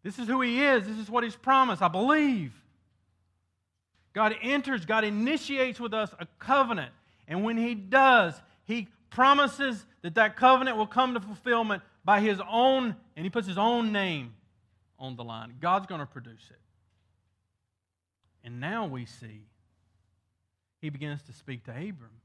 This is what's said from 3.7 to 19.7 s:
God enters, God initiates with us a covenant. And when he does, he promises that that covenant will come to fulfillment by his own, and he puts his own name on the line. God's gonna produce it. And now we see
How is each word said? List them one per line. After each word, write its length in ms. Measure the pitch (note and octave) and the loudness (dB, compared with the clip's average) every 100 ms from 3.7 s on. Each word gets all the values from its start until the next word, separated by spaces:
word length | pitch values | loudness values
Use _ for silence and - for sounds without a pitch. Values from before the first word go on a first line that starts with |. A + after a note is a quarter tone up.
| _ _ _ _ G3 | _ _ _ _ 0
God 180 | G#3+ G#3+ | 0 0
enters, 420 | A3+ C#4+ C#4 A#3+ | -2 -2 -2 -4
God 200 | D#3+ A3 | 0 0
initiates 760 | G#3+ G#3 A#3+ D#4 - C#4 B3+ A#3 | 0 -2 -2 -2 -4 -2 -2 -4
with 140 | A#3 | -6
us 180 | A3 G#3+ - | -4 -6 -8
a 60 | E3+ _ | -16 _
covenant. 520 | - C#4 B3 G3+ B2 _ _ _ - | 0 2 2 -2 -6 _ _ _ -8
And 160 | E3 | -4
when 120 | A3 | -2
he 200 | A3+ A#3 | -2 -4
does, 580 | A3 F#3+ C4 C4 A#3+ F3 C#3+ _ _ | -6 2 6 8 6 4 -4 _ _
he 240 | - A#3 F#3+ _ _ | -8 -8 -8 _ _
promises 760 | - C4+ C#4+ C#4 - C#4 G#3+ - _ | 2 4 6 2 0 -4 -4 -14 _
that 140 | F3 | -4
that 200 | E3 G#3+ | 2 2
covenant 400 | - B3+ B3+ C4 | 6 6 6 4
will 120 | A3 G#3+ | -2 -2
come 260 | B3 B3+ | 0 0
to 60 | A#3+ | -2
fulfillment 640 | G3 G3+ B3 A#3 A3 F#3+ - _ | -8 -10 -2 0 0 -4 -8 _
by 160 | - G3+ | 2 4
his 220 | G#3+ G3 F3+ | 2 -2 -2
own, 460 | A3+ C4 C4 B3 - _ | 2 4 4 0 -6 _
and 80 | - | -10
he 60 | F3+ | -6
puts 180 | A3+ F#3+ | -4 -4
his 120 | F3+ | 0
own 320 | A3 A#3+ A3+ | 2 2 0
name 420 | G#3 F#3 D#3 A#2+ G#2+ _ _ _ _ _ _ | -2 -2 -4 -8 -18 _ _ _ _ _ _
on 200 | C3 A#2+ | -14 -12
the 60 | |
line. 300 | A#2 A2+ A2+ B2 | -12 -12 -14 -6
God's 260 | E3 F#3+ | 0 0
gonna 220 | F#3+ E3+ C#3 | -2 -10 -10
produce 420 | C3+ A#2+ A2 - | -14 -20 -20 -20
it. 100 | - _ _ _ _ _ _ _ _ _ _ _ _ _ _ _ _ _ _ | -20 _ _ _ _ _ _ _ _ _ _ _ _ _ _ _ _ _ _
And 160 | A#2+ A#2+ | -18 -10
now 280 | D3 A3+ F#3+ | -8 -6 -6
we 180 | C3 | -8
see 400 | A#2 - A2+ G#2+ G#2 _ _ | -12 -16 -20 -20 -20 _ _